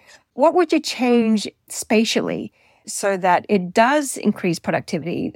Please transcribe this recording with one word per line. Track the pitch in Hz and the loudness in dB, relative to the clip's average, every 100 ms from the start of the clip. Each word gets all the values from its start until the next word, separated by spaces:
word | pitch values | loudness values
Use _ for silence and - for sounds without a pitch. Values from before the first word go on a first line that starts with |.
| _ - _ | _ -20 _
what | - 302 | 0 2
would | 320 320 | 4 2
you | 320 | 0
change | - - 247 240 220 214 - - - | -2 -2 2 2 2 0 -2 -14 -16
spatially | - - 220 226 - 85 82 - _ _ _ - | -10 0 0 2 0 -2 -6 -8 _ _ _ -14
so | - 202 190 | -4 -2 0
that | 180 170 - | 2 2 2
it | 208 180 | 0 0
does | 226 233 302 277 - | 2 4 2 -2 -4
increase | - - 185 165 | -2 -2 -2 -2
productivity. | - 160 - 170 165 - - | -2 -4 -4 -6 -6 -6 -6